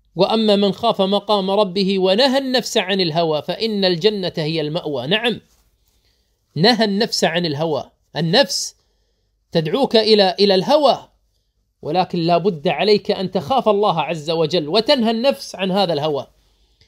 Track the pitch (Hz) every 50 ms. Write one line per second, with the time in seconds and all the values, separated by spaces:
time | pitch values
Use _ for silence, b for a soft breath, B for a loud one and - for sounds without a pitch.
0 | _ _ _ 160 185 - - 226 226 214 202 202 202 202 185 - - 233 208 -
1 | 196 190 202 202 196 - 214 202 185 190 190 208 214 190 175 202 196 185 196 190
2 | 185 190 190 208 269 269 247 277 269 262 254 247 - - - 226 185 185 196 196
3 | 185 165 147 170 170 160 151 147 139 - 175 - 214 226 214 202 196 185 180 165
4 | 160 214 220 202 185 170 - - 160 151 160 160 151 151 151 175 - 151 147 123
5 | 117 139 190 214 226 247 202 - - _ _ _ _ _ _ _ _ _ _ _
6 | _ _ _ _ _ _ _ _ _ _ _ 143 165 226 247 190 226 214 196 196
7 | 233 - - - - 170 160 175 175 165 143 143 160 165 147 123 - - _ _
8 | _ _ - 143 160 165 170 247 277 - - - - - - _ _ _ _ _
9 | _ _ _ _ _ _ _ _ _ _ - 170 160 165 160 269 269 - - 220
10 | 220 220 214 208 196 185 170 - 202 202 190 190 175 214 269 302 294 254 190 -
11 | - - _ _ _ _ _ _ _ _ _ _ _ _ _ _ - 139 156 180
12 | 180 180 - 175 165 165 175 170 165 208 185 147 139 180 151 143 180 208 214 202
13 | 202 - 196 180 190 180 - 196 - - 269 254 220 226 208 202 208 202 165 165
14 | 147 143 175 160 143 160 165 165 160 151 175 180 151 143 165 220 226 - 294 269
15 | 220 226 233 220 240 277 277 277 - - - 185 190 196 - 202 196 170 165 143
16 | 147 156 147 135 - - _ _ _ _ _ _ _ _ _ _ _